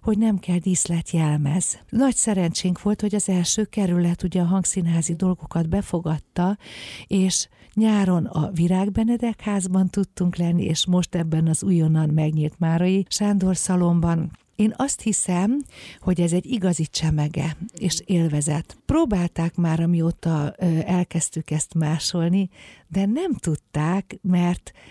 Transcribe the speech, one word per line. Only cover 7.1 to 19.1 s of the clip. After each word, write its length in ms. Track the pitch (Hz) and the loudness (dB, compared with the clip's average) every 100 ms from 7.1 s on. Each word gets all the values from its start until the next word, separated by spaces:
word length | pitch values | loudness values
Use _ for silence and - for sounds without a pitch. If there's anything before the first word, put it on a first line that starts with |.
| 190 185 - - _ - | 0 2 0 -6 _ -8
nyáron 500 | 208 220 208 185 175 | 0 2 4 2 2
a 260 | - 160 151 | 0 -2 -2
Virág 420 | 170 170 185 202 | 0 2 2 0
Benedek 480 | 196 226 233 233 220 | 0 0 0 -2 -4
házban 480 | 214 202 185 190 185 | -4 -2 0 2 2
tudtunk 480 | 202 190 - 175 170 | 0 -2 -2 -2 0
lenni, 280 | 170 170 | 0 0
és 220 | - 156 185 | 0 -2 0
most 280 | 180 170 | 0 0
ebben 320 | 175 160 160 160 | -2 -2 0 2
az 160 | 160 | 0
újonnan 460 | 196 175 156 160 156 | 2 2 4 2 2
megnyílt 500 | 156 151 156 151 - | 2 2 0 -2 -2
Márai 480 | 165 165 180 190 185 | 0 2 2 2 0
Sándor 480 | - 208 202 185 180 | -2 0 2 0 0
Szalonban. 760 | - 180 175 170 165 165 151 - _ - | 0 2 4 2 2 0 -2 -8 _ 0
Én 180 | 214 - | 0 0
azt 240 | 269 - | -4 -4
hiszem, 640 | 220 - - 180 202 285 - - - - | -2 -2 0 0 2 0 -4 -12 -20 -6
hogy 200 | - 180 | -2 2
ez 120 | 170 | 2
egy 140 | 175 - | 0 0
igazi 400 | 240 185 165 160 | -2 0 0 -2
csemege 680 | - 156 151 147 - 151 147 208 - | -2 0 0 0 -2 -4 -6 -10 -6
és 220 | 180 - | -4 -4
élvezet. 720 | - 175 165 147 147 147 - - - | 0 0 2 0 0 -2 -4 -8 0
Próbálták 680 | 302 294 | 2 2